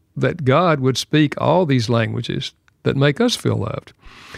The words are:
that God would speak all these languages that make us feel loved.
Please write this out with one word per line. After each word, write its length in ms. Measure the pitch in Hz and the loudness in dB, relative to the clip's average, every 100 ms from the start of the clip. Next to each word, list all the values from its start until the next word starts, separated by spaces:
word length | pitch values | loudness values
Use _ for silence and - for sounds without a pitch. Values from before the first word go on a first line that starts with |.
| _ - | _ -2
that 240 | 131 - | -2 0
God 360 | 127 143 180 151 | 2 4 4 2
would 160 | 131 127 | 0 -2
speak 380 | - 151 151 - | 0 0 0 0
all 280 | 120 170 170 | 2 2 2
these 220 | 131 110 | 0 2
languages 640 | 117 110 113 117 143 - - _ _ | 0 0 -4 -6 -6 -8 -14 _ _
that 140 | 127 135 | -4 2
make 240 | 147 143 | 0 2
us 160 | 240 - | -2 0
feel 200 | - 110 | -2 -2
loved. 360 | 104 - - _ - - - | -4 -8 -12 _ -20 -20 -20